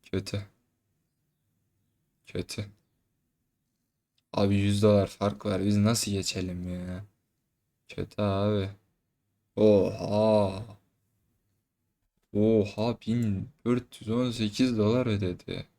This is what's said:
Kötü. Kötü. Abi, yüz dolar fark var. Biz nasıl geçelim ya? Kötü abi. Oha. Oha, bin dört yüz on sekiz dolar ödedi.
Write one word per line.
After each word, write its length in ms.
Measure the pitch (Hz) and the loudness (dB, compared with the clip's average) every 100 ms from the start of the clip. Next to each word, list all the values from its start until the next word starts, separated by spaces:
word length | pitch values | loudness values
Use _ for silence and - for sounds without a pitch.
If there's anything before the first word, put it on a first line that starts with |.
Kötü. 440 | - 95 95 104 101 _ _ _ _ _ _ _ _ _ _ _ _ _ _ _ _ _ - | 0 -2 0 -8 -8 _ _ _ _ _ _ _ _ _ _ _ _ _ _ _ _ _ -12
Kötü. 400 | 95 90 - 101 _ _ _ _ _ _ _ _ _ _ _ _ _ _ _ _ | -10 -8 -10 -12 _ _ _ _ _ _ _ _ _ _ _ _ _ _ _ _
Abi, 240 | - 101 101 | 0 2 4
yüz 260 | 101 101 | 2 4
dolar 240 | 107 104 95 | 6 6 2
fark 400 | - 101 104 104 | -2 -4 -2 -4
var. 180 | 95 | -2
Biz 120 | 98 104 | 2 4
nasıl 360 | 104 117 - | 2 2 -2
geçelim 580 | 98 90 95 92 90 90 | -4 -4 -6 -6 -6 -8
ya? 300 | 90 90 90 104 _ _ _ _ _ _ _ _ | -8 -8 -10 -14 _ _ _ _ _ _ _ _
Kötü 340 | - 95 - | -10 -10 -4
abi. 480 | 104 98 104 104 98 - _ _ _ _ _ _ _ - | -2 0 0 0 -2 -8 _ _ _ _ _ _ _ 4
Oha. 1040 | 107 101 92 98 101 104 110 107 98 95 110 - _ _ _ _ _ _ _ _ _ _ _ _ _ _ _ | 6 6 4 -4 -2 2 4 4 2 -4 -12 -18 _ _ _ _ _ _ _ _ _ _ _ _ _ _ _
Oha, 680 | 101 110 110 101 - 113 113 - | 0 2 2 0 -2 -4 -4 -4
bin 420 | 120 113 98 104 _ | -2 -2 -4 -8 _
dört 360 | 120 123 - - | -2 -2 -4 -16
yüz 100 | 107 | -6
on 200 | 117 127 | -4 -4
sekiz 480 | 117 107 104 131 113 | -4 -6 0 0 2
dolar 280 | 104 120 123 | 2 2 0
ödedi. 600 | 101 92 87 - 95 - | -2 -2 -6 -10 -10 -12